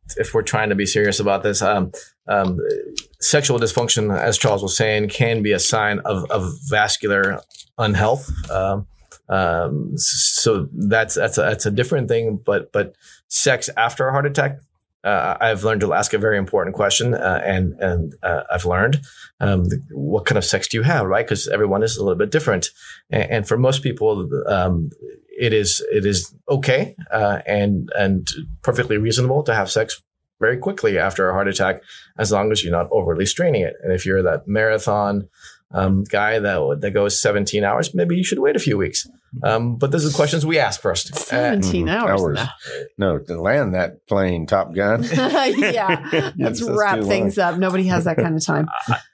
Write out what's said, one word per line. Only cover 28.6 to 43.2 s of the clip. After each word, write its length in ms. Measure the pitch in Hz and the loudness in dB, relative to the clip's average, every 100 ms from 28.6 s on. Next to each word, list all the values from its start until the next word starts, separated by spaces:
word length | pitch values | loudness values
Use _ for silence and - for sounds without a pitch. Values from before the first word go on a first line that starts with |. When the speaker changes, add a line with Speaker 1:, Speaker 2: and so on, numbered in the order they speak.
Speaker 1:
perfectly 340 | - 123 123 104 | -2 0 0 0
reasonable 460 | 110 113 127 135 | 0 2 2 0
to 100 | 143 110 | 0 0
have 140 | 95 | 0
sex 300 | 110 110 - _ _ _ - | 0 -2 -4 _ _ _ -2
very 180 | 110 123 | 0 0
quickly 400 | 156 196 110 95 | -2 -2 0 2
after 320 | 92 95 92 | 0 0 0
a 40 | |
heart 140 | 92 98 | 0 0
attack, 340 | 92 95 95 - - - - | 0 0 -2 -8 -20 -14 -4
as 140 | 107 | 0
long 200 | 104 107 | 2 2
as 120 | 107 | 0
you're 80 | 92 | 0
not 160 | 85 87 | 0 0
overly 340 | 110 87 82 98 | 0 0 0 -2
straining 360 | - 175 120 | 0 0 0
it. 140 | 87 - | -2 -4
And 80 | 87 | -4
if 120 | 90 92 | -2 0
you're 180 | 95 | 0
that 240 | 90 78 - | 2 0 -2
marathon, 840 | 107 110 110 110 104 101 101 90 _ - - _ | 0 2 0 0 0 0 -2 -6 _ -20 -20 _
um, 340 | 92 95 95 101 | -2 2 2 0
guy 340 | 101 107 113 | 0 0 0
that, 380 | 101 90 80 73 | 0 0 0 0
that 100 | 101 | 0
goes 300 | 101 101 - | 0 2 2
seventeen 440 | 110 104 101 104 101 | 2 2 0 0 0
hours, 280 | 117 - | 0 0
maybe 220 | - 175 175 | 0 0 0
you 80 | |
should 160 | 185 - | 0 0
wait 160 | - - | 2 2
a 40 | |
few 180 | - 104 | 0 0
weeks. 280 | 85 - - - _ 123 | 0 -4 -8 -14 _ -4
Um, 320 | 101 110 117 120 | 0 0 0 0
but 160 | 139 | 0
those 140 | 165 151 | 0 0
are 40 | |
the 60 | 139 | 2
questions 300 | 147 165 151 | 2 2 0
we 140 | 160 | 2
ask 200 | 117 - | 0 0
first. 320 | 104 85 - | -2 -2 -4
Uh, 60 | - | -6
Speaker 2:
Seventeen 720 | - 123 123 208 95 90 82 | -4 0 2 2 0 0 0
Speaker 3:
Mm-hmm. 220 | 196 240 | 0 2
Speaker 2:
hours? 120 | 98 | 2
Speaker 3:
Hours. 180 | 87 71 135 - - - - - | 2 -2 -4 -8 -12 -12 -8 -2
Speaker 2:
No. 200 | 98 | 0
Speaker 3:
No, 20 | 76 | 0